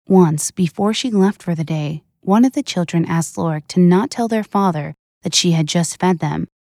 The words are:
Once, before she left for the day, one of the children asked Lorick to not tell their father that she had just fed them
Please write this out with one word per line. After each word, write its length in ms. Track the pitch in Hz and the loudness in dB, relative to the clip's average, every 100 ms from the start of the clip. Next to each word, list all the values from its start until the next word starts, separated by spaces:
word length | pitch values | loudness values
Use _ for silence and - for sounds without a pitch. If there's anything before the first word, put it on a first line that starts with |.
| - | 2
Once, 440 | 190 170 151 - | 4 4 2 -4
before 420 | - 175 - 196 | -2 -4 -2 -4
she 180 | 220 262 | -2 -2
left 320 | 208 196 - | 0 0 -2
for 120 | - 165 | -6 -6
the 80 | |
day, 400 | 151 156 147 156 - _ | -4 -4 -6 -8 -12 _
one 240 | - 208 262 | 0 4 4
of 80 | |
the 100 | 285 | 0
children 420 | 269 - 170 170 165 | -6 -4 -2 -2 -2
asked 300 | 165 160 - | -2 -4 -4
Lorick 320 | 170 156 - | -4 -4 -4
to 100 | - | 2
not 320 | 175 180 - | 4 4 2
tell 160 | - 233 | -4 -2
their 160 | 220 | -2
father 500 | 202 202 196 156 147 156 _ _ | -2 -2 0 -2 -6 -12 _ _
that 120 | - - | -6 -2
she 160 | 180 | 0
had 160 | 165 156 | 0 0
just 320 | 175 165 - | -2 -2 -2
fed 200 | 180 175 | -2 0
them 280 | 151 156 - _ | -2 -6 -8 _